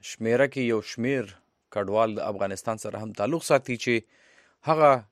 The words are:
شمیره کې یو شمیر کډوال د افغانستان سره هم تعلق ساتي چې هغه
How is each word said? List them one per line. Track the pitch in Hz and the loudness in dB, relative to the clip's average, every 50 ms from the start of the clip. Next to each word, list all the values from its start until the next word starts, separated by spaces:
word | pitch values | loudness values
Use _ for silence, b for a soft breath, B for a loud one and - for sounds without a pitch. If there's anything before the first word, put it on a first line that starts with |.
| _ - | _ -16
شمیره | - - 110 113 117 123 135 139 - | -12 -4 0 2 4 4 2 2 0
کې | 139 127 117 | -2 -2 0
یو | 113 110 104 - - | 0 0 -2 -6 -8
شمیر | - 117 127 139 135 117 98 95 - _ _ _ _ _ _ - | -4 -2 -2 -2 -2 -4 -6 -12 -20 _ _ _ _ _ _ -6
کډوال | 107 101 98 101 110 113 113 107 | -4 -4 0 2 2 2 2 0
د | 104 - 110 | -4 -4 -6
افغانستان | 104 98 98 98 98 95 - - 113 107 - | -4 -2 -4 -4 -4 -6 -6 -6 -6 -6 -6
سره | 107 107 107 107 | -10 -8 -8 -10
هم | 107 101 - | -10 -6 -4
تعلق | 101 113 151 170 156 - | -2 -2 -2 -2 0 2
ساتي | 156 135 127 - 127 113 - | 2 2 2 0 -8 -4 0
چې | - 120 113 107 b b b b b b b b b b b b - | 0 0 0 -2 b b b b b b b b b b b b 0
هغه | 160 156 151 147 135 127 107 _ | 2 6 6 6 6 6 0 _